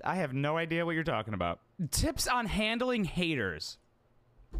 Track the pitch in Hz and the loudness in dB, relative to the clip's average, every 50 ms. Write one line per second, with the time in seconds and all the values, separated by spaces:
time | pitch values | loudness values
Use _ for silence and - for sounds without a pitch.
0 | - - 165 190 170 135 127 139 139 147 156 165 170 160 165 170 170 170 165 160 | -2 -2 0 0 0 0 0 0 0 2 2 0 0 0 0 0 0 0 0 0
1 | 156 165 127 107 110 113 104 92 87 85 85 - _ _ _ - 175 - - - | 0 2 0 0 0 -2 -2 0 0 0 0 -4 _ _ _ -6 -4 -2 0 0
2 | - 311 294 - - - 247 247 233 277 160 196 220 214 233 233 247 254 247 226 | 0 0 0 0 0 0 2 0 0 0 0 0 0 0 0 0 0 2 2 2
3 | 196 147 - 175 180 165 156 127 104 92 80 76 - - - - _ _ _ _ | 0 0 0 0 0 0 2 0 0 -2 -2 -6 -8 -10 -12 -14 _ _ _ _
4 | _ _ _ - _ _ _ - - - - | _ _ _ -20 _ _ _ -20 -16 -6 -6